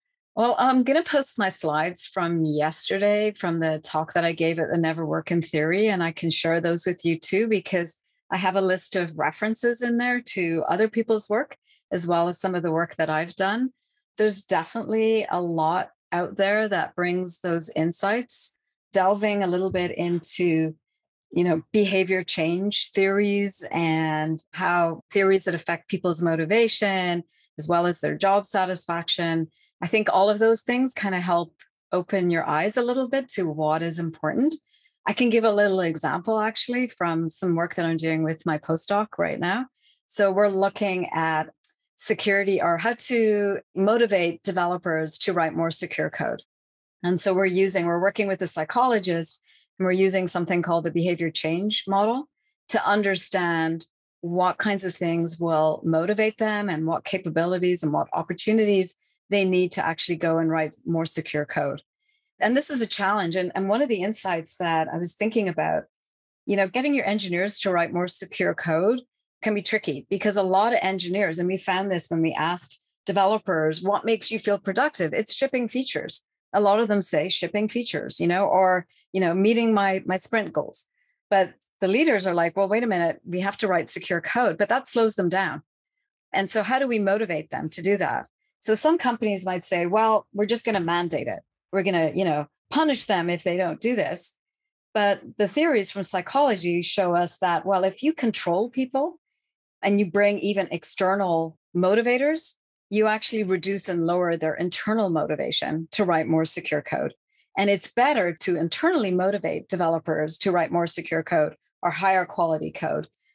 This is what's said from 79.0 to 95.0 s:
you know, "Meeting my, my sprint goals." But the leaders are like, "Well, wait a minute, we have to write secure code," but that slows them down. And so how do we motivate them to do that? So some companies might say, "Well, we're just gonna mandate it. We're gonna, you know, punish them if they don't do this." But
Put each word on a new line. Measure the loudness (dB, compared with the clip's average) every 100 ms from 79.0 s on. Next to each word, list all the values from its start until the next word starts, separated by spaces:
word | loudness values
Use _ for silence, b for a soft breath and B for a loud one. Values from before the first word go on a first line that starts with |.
| _
you | -2
know, | 0
"Meeting | 2 2 4 4
my, | 2 2 0 -2
my | -6
sprint | -2 -4 -2
goals." | -4 -6 -8 -20 _ _ _ 0
But | 2 2 -2 _ -4
the | 2
leaders | 4 4 2 2
are |
like, | 2 0 2
"Well, | 0
wait | 2
a | 2
minute, | 2 0 -2 -4
we | -4
have | -2 -2
to | 0
write | 0 0
secure | -6 -4 -4
code," | -2 0 2 2
but | 2
that | 0 0
slows | 0 2 2
them | 0
down. | 0 -2 -4 -12 _ _ _ _ _ _
And | -2 -2
so | 0
how | 0 0
do | 2
we | 0
motivate | 2 0 0 -4 -6
them | -6 -6
to | -4
do | 0 0
that? | 0 -2 -6 _ _ _
So | -2
some | 2 4 4
companies | 2 0 0 -2
might | -4 -6
say, | -2 -2
"Well, | 2 2 4 2 0
we're | -4 -2
just | -2
gonna | 0 -2
mandate | 0 0 0 -4 -4
it. | -8 -12 _ _
We're | -2
gonna, | 0 2 2
you | 0
know, | 0 0 -4 _ -4
punish | 0 2 0
them | 0 -2 0
if | -2
they | -2 0
don't | -2 -2
do | -2
this." | 0 -2 -4 -10 -16 _ _ _ _ _
But | 0